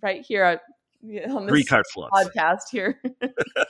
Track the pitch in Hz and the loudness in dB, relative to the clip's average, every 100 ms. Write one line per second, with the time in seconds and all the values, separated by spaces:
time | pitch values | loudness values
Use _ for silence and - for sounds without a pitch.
0 | 202 190 - 208 180 165 - _ _ _ | -6 -6 -2 2 2 2 -4 _ _ _
1 | 220 208 240 269 98 147 - 117 - - | -14 -10 -6 -4 2 2 4 2 2 -4
2 | - 196 185 - 160 190 - 233 190 - | 0 2 2 2 0 0 -4 -4 -4 -4
3 | 254 - 254 - - - - | -8 -8 -8 -6 -4 -2 -4